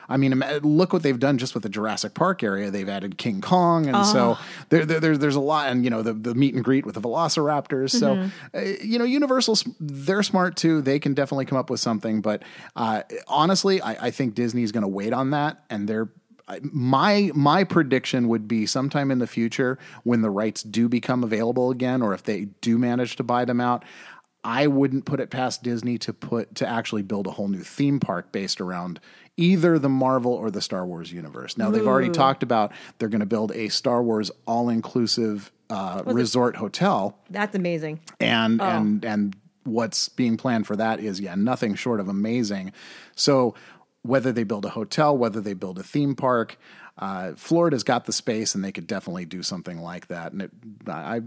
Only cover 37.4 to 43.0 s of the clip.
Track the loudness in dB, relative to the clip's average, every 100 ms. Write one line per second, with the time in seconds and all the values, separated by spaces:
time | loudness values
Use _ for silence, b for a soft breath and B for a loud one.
37.4 | -4 -2 -2 -2 -6 -10 -14 -4 0 2
38.4 | 2 2 2 2 2 0 0 -2 -2 -4
39.4 | _ _ -4 -2 -2 -2 -4 -2 0 0
40.4 | 0 0 0 0 0 0 -4 -6 -6 0
41.4 | 0 0 -2 -2 -2 -2 -2 -2 0 0
42.4 | 0 -4 -8 B B B